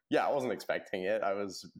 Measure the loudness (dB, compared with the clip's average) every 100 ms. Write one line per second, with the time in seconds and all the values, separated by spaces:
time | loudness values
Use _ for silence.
0 | 0 2 4 2 0 -2 -2 -4 -2 -2
1 | 0 2 2 0 -2 -6 -14 -4